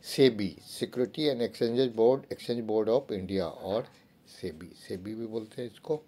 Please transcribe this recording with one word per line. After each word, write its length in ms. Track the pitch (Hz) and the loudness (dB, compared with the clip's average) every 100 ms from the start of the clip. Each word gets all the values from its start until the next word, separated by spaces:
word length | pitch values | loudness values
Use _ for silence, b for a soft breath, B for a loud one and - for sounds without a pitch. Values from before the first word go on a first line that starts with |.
सेबी, 420 | - - 135 110 98 - - | -6 6 6 6 -4 -6 -16
Security 580 | - 120 123 123 - 151 | -8 -6 -2 -4 0 0
and 120 | 123 | 0
Exchanges 480 | 113 - 120 120 131 110 | -2 0 0 2 0 6
Board, 240 | 113 135 135 | 6 6 0
Exchange 300 | 120 - 120 110 | -10 -4 -4 0
Board 180 | 107 107 | 0 4
of 240 | 120 - 104 | 2 2 -6
India 260 | 92 95 | -2 -2
और 420 | 82 67 92 104 131 b b b _ | -2 -6 -4 -4 -4 b b b _
सेबी, 420 | - 92 80 82 - - | -12 -12 -10 -18 -20 -10
सेबी 260 | 95 98 | -10 -8
भी 120 | 110 117 | -8 -6
बोलते 360 | 113 110 - | -8 -8 -10
हैं 80 | 120 | -12
इसको। 260 | - - 151 | -12 -6 -6